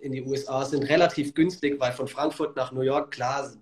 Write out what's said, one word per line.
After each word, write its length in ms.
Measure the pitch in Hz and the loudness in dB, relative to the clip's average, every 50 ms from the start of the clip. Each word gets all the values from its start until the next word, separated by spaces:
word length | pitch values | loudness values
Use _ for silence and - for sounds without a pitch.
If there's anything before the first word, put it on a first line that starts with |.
in 120 | - 139 131 | -8 -6 -6
die 100 | 135 123 | -4 -4
U 100 | 127 139 | -2 -2
S 140 | 135 - | -2 -2
A 180 | - 131 135 139 | -2 -2 -2 0
sind 200 | 131 147 143 131 | 0 0 0 2
relativ 500 | 139 147 170 175 165 - - 143 143 - | 4 4 6 6 4 4 2 -4 -2 2
günstig, 460 | - 160 180 180 - - 143 143 139 | 2 2 2 2 0 0 0 0 2
weil 120 | 131 123 123 | 0 0 0
von 140 | - 131 | -2 -6
Frankfurt 500 | - - - 147 156 147 - 156 147 - | -6 -4 -2 -2 -2 0 0 -4 -2 -2
nach 160 | 139 127 - 127 | -2 -4 -4 -2
New 100 | 127 131 | 0 0
York, 280 | 131 135 147 147 - | 2 2 0 0 -2
klar, 400 | - - 123 123 139 143 139 139 - - | -6 -4 -2 -2 -2 -2 -4 -6 -10 -12